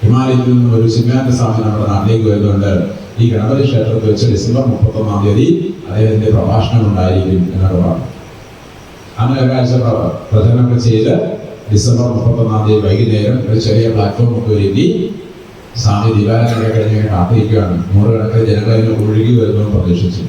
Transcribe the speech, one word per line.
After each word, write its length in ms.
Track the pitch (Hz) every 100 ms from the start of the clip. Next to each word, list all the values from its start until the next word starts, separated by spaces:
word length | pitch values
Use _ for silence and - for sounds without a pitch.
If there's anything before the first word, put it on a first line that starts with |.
ഹിമാലയത്തിൽ 480 | 104 123 131 123 123
നിന്നും 240 | 123 120 113
ഒരു 120 | 113
ചിന്മയാനന്ദ 500 | 120 117 131 127 -
സ്വാമി 260 | 117 110
നമ്മുടെ 280 | 107 104 104
നാട്ടിലേക്ക് 380 | 98 107 113 107
വരുന്നുണ്ട്, 600 | 101 101 98 98 95 - - - -
ഈ 140 | 120
ഗണപതി 300 | 104 110 135
ക്ഷേത്രത്തിൽ 480 | 139 113 113 113 107
വെച്ച് 160 | 98 120
ഡിസംബർ 400 | 98 - 117 113
മുപ്പത്തൊന്നാം 580 | 110 110 110 104 101 101
തീയതി 500 | 104 160 170 - - -
അദ്ദേഹത്തിന്റെ 420 | 98 110 107 110
പ്രഭാഷണം 580 | 110 - 110 101 117 104
ഉണ്ടായിരിക്കും 640 | 95 92 92 92 92 87
എന്നൊക്കെ 240 | 95 95 87
പറഞ്ഞു. 260 | 85 - - - - - - - - - - - - -
അങ്ങനെ 220 | 120 135
ഒരാഴ്ച 320 | 123 127 123
പ്ര-, 640 | 123 113 - - - - 104
പ്രചരണമൊക്കെ 400 | 104 120 123 123
ചെയ്ത് 600 | 117 107 - - - - - - -
ഡിസംബർ 340 | 104 120 117 120
മുപ്പത്തൊന്നാം 600 | 117 120 120 113 107 104
തീയതി 140 | 107
വൈകുന്നേരം 640 | 101 98 107 107 104 127 104
ഒരു 100 | 113
ചെറിയ 300 | 117 110 113
പ്ലാറ്റ്ഫോം 500 | 110 98 110 120 107
ഒക്കെ 100 | 107
ഒരുക്കി 680 | 104 98 131 175 180 - - - - - - - 117
സ്വാമി 360 | 107 101 113
ദീപാരാധനയൊക്കെ 680 | 107 107 113 117 113 110 107
കഴിഞ്ഞ് 120 | 107
ഇങ്ങനെ 160 | 107 107
കാത്തിരിക്കുകയാണ്. 760 | 92 90 113 107 104 92 87 87
നൂറുകണക്കിന് 520 | 98 107 113 107 113 107
ജനങ്ങൾ 280 | 104 117
അതിന് 360 | 113 110 107 107
ഒഴുകി 260 | 107 117 120
വരുന്നു 340 | 107 104 104
പ്രതീക്ഷിച്ചു. 520 | 98 90 87 90 -